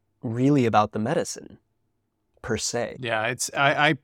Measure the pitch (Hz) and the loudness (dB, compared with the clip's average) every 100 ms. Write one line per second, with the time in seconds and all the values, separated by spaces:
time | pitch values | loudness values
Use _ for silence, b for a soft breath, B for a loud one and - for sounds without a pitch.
0 | _ _ 123 117 131 147 117 107 107 110 | _ _ -8 0 4 4 4 4 2 -2
1 | 110 170 104 - - - _ _ _ _ | -2 -2 -4 -8 -16 -20 _ _ _ _
2 | _ _ _ _ - 110 - 120 117 - | _ _ _ _ -4 -4 -4 -4 -6 -8
3 | 123 110 113 123 - - 143 139 147 156 | -4 -2 -2 -4 -6 2 2 4 2 0